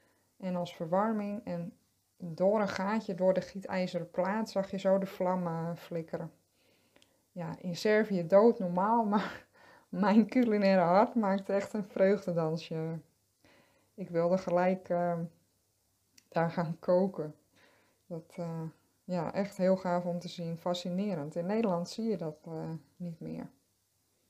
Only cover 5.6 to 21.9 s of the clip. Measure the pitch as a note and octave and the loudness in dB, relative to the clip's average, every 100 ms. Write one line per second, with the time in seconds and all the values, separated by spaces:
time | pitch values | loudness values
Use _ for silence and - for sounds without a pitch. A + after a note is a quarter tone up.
5.6 | E3 E3+ - E3+ D#3+ E3 E3 _ _ _ | -6 -8 -8 -10 -8 -8 -10 _ _ _
6.6 | _ _ _ _ _ _ _ F3 E3 E3 | _ _ _ _ _ _ _ -12 -10 -8
7.6 | F#3 E3 G#3+ G#3+ G#3+ F#3+ E3 G3 A#3 A3+ | -8 -2 4 4 4 0 6 8 8 4
8.6 | F3+ F3+ G#3 A#3 G#3+ G3+ - - - _ | -2 0 2 2 2 0 0 -10 -20 _
9.6 | - - _ F3+ G3 A3 G#3 B3+ A#3 G#3 | -20 -20 _ 0 4 6 6 2 2 4
10.6 | G3 F#3+ E3+ F#3 A#3+ A#3 G3 G3 G3 G3 | 6 6 6 6 4 2 0 -2 0 -2
11.6 | G3+ G#3+ G3 G3+ F#3+ G3+ - E3+ D#3+ D#3+ | -2 -6 -6 2 4 4 0 -2 -2 -4
12.6 | - D#3+ D#3+ E3 - _ _ _ _ _ | -6 -6 -6 -8 -12 _ _ _ _ _
13.6 | _ _ _ - F3+ E3+ E3+ F#3 F3+ F3 | _ _ _ -14 -4 0 2 2 2 2
14.6 | F3+ F#3+ - F3 F3 E3+ E3+ _ _ _ | 2 0 -2 -2 0 -2 -6 _ _ _
15.6 | _ _ _ _ _ _ _ E3+ E3 E3+ | _ _ _ _ _ _ _ 0 0 0
16.6 | E3 E3 - F3+ G3 F3 D3+ - _ _ | -4 -4 2 4 4 -2 -10 -12 _ _
17.6 | _ _ _ _ - E3 E3 - E3+ E3 | _ _ _ _ -12 -12 -12 -10 -8 -8
18.6 | D#3+ - _ _ - F3+ D#3 - G3 - | -10 -12 _ _ -6 -4 -2 -4 -6 0
19.6 | F#3 F#3 F3+ F3 F3 F3 F3 - E3 E3 | 2 2 2 -2 -2 -6 -8 -10 -8 -6
20.6 | F3+ F3 F3+ F3+ G#3 E3 D3 E3+ F3 A3 | -4 -4 -4 -4 -2 -4 -4 -6 -2 0
21.6 | G#3+ E3+ F3+ | 0 0 -4